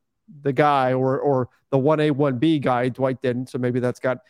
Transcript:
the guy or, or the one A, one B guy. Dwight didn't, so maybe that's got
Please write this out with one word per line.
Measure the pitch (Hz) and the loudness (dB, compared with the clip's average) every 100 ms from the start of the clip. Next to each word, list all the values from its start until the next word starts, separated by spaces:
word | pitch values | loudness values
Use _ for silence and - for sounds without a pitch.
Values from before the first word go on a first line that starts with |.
| _ _ _ 147 | _ _ _ -8
the | 143 | -4
guy | 131 147 139 131 | 2 2 4 2
or, | 131 131 135 | 0 0 0
or | 147 131 123 _ - | 0 0 -2 _ -4
the | 135 | 0
one | 135 151 | 2 2
A, | 151 | 2
one | 135 143 123 | 2 0 0
B | 156 156 | 0 0
guy. | 131 123 127 | 0 0 -2
Dwight | 120 131 131 | -2 -4 -2
didn't, | 127 120 127 | -4 -4 -6
so | 131 | -4
maybe | 123 123 | -2 -2
that's | 123 120 | -2 -4
got | 131 123 | -6 -6